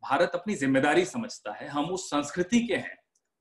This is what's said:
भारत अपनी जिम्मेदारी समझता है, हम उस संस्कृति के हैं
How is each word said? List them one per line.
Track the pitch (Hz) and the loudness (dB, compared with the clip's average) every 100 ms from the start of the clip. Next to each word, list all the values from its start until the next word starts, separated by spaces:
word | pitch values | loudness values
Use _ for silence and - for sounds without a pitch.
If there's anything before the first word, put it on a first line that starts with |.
भारत | - 139 180 | 0 2 2
अपनी | 175 - 185 | 0 -4 -2
जिम्मेदारी | 135 135 143 165 180 | 2 4 4 4 2
समझता | 123 107 - 107 | -2 -6 -8 -10
है, | 104 143 | -10 -8
हम | 143 156 | -4 -2
उस | 180 - | -4 -2
संस्कृति | 147 143 - 175 240 233 | -2 -2 -4 2 2 4
के | 156 | -2
हैं | - - _ _ _ _ | -4 -14 _ _ _ _